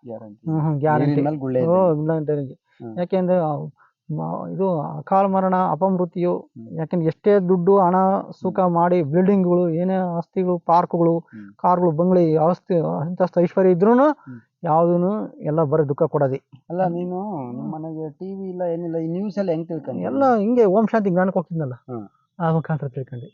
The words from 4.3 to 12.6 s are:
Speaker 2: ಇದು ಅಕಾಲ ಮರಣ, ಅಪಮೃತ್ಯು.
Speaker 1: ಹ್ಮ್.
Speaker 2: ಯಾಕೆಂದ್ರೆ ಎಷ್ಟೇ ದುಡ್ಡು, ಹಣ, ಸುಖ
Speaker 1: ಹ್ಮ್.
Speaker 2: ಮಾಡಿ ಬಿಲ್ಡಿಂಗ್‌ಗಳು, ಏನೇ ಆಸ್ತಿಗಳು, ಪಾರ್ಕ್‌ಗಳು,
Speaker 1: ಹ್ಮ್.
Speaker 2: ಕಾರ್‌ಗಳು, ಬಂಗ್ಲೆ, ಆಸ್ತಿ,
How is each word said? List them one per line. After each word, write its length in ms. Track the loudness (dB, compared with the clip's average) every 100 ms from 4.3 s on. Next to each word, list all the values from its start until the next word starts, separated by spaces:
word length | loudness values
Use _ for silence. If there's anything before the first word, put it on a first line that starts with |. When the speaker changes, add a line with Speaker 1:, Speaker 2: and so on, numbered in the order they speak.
| -8 -8
Speaker 2:
ಇದು 300 | -4 -2 -2
ಅಕಾಲ 460 | -4 -10 -2 2 2
ಮರಣ, 280 | 2 0 0 0
ಅಪಮೃತ್ಯು. 680 | 0 0 0 -2 -2 -2 -2
Speaker 1:
ಹ್ಮ್. 400 | -6 -18 -12 -8
Speaker 2:
ಯಾಕೆಂದ್ರೆ 300 | -4 0 0
ಎಷ್ಟೇ 300 | 0 2 2
ದುಡ್ಡು, 400 | 4 2 4 4
ಹಣ, 180 | 4 4 2 0 -4
ಸುಖ 300 | -8 -4 0
Speaker 1:
ಹ್ಮ್. 140 | 0
Speaker 2:
ಮಾಡಿ 280 | 2 2 2
ಬಿಲ್ಡಿಂಗ್‌ಗಳು, 680 | 2 2 4 4 4 2 2
ಏನೇ 260 | 0 -2
ಆಸ್ತಿಗಳು, 640 | -2 -2 -4 -6 -4 -2 -2
ಪಾರ್ಕ್‌ಗಳು, 600 | 2 2 2 2 2 2
Speaker 1:
ಹ್ಮ್. 360 | -4 -16 -20 -4
Speaker 2:
ಕಾರ್‌ಗಳು, 320 | 0 2 2
ಬಂಗ್ಲೆ, 460 | 2 2 4 4 4
ಆಸ್ತಿ, 400 | 2 0